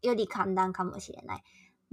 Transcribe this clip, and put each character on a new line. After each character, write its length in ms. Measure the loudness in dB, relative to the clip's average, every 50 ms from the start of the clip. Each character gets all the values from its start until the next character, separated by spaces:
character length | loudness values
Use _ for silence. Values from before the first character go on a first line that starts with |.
| 2
よ 140 | 2 4
り 100 | 4 2
簡 260 | 0 0 0 0 2 4
単 180 | 2 2 2 2
か 100 | -2 -2
も 160 | -4 -4 -8
し 140 | -12 -14 -14
れ 100 | -12 -10
な 140 | -8 -8
い。 80 | -8 -10 _ -20 -20 -20 -20 _ _ _ -2